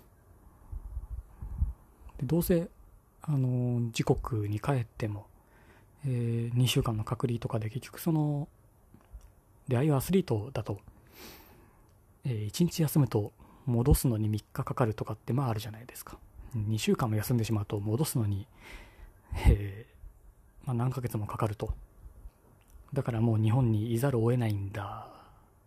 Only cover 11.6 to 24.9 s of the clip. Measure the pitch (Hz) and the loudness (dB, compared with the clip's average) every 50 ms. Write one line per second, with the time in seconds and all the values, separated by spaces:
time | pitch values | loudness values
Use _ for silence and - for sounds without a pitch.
11.6 | - - _ - - _ _ - _ - _ _ - 139 113 107 107 104 - - | -20 -20 _ -20 -20 _ _ -20 _ -20 _ _ -4 -4 -2 -2 -4 -2 0 0
12.6 | 175 165 - - 156 139 - 156 131 117 - 107 104 - - - - - - - | 0 2 2 0 0 2 4 4 4 4 2 0 0 -2 -6 -16 -20 -20 -20 -8
13.6 | - 131 117 117 120 147 - - - 131 110 107 110 107 107 104 - _ - - | -2 0 2 4 6 6 6 6 6 2 2 2 2 0 0 -2 -4 _ -8 -6
14.6 | 135 - 131 - 123 110 107 - - - 107 - _ - 113 143 139 120 107 107 | -6 -2 0 0 0 0 0 -2 -6 -8 -8 -8 _ -2 -2 0 0 0 -2 -2
15.6 | 110 107 107 113 123 - - - - - - - - - - - - - - 110 | -4 -8 -10 -14 -16 -16 -16 -18 -16 -16 -18 -20 -20 -20 -20 -18 -12 -8 -6 -4
16.6 | 101 107 110 107 - 208 190 - 135 107 107 107 - - 127 117 107 113 110 104 | -2 -2 -2 0 2 2 2 4 2 2 2 0 2 2 2 2 2 2 0 -2
17.6 | 104 - 110 104 101 107 110 135 156 - - 127 107 104 101 98 - - - - | -2 -2 -4 -2 0 0 0 0 0 0 0 0 0 0 0 -2 -4 -10 -16 -20
18.6 | - - - - - - - - - - - - - - - - - - - 101 | -20 -18 -18 -18 -18 -20 -20 -20 -20 -20 -20 -20 -12 -8 -4 4 6 6 6 6
19.6 | 101 98 95 - - - - - - - - - - - - - - - _ - | 2 -4 -8 -10 -16 -18 -20 -20 -20 -20 -20 -20 -20 -20 -20 -20 -20 -20 _ -10
20.6 | - 135 120 117 120 131 127 131 120 113 - 107 104 - - - 113 104 104 - | -6 -4 -2 0 0 -2 -2 -2 -4 -4 -4 -4 -4 -6 -4 -2 -2 -2 -2 -4
21.6 | 117 - - - - - - - - - - - - - - _ _ - - - | -4 -6 -6 -6 -12 -20 -20 -20 -20 -20 -18 -18 -20 -20 -20 _ _ -20 -20 -20
22.6 | _ - - - - - 135 139 - 131 117 110 117 117 110 107 110 110 117 135 | _ -20 -20 -20 -16 -8 -6 -4 -2 -2 0 2 4 4 4 4 4 4 4 4
23.6 | 123 113 110 104 110 120 113 117 139 143 127 113 110 120 127 123 117 107 104 101 | 4 4 2 2 0 0 0 0 0 2 2 2 2 2 2 2 2 0 0 -2
24.6 | 98 98 - 101 98 - | -4 -6 -6 -8 -8 -8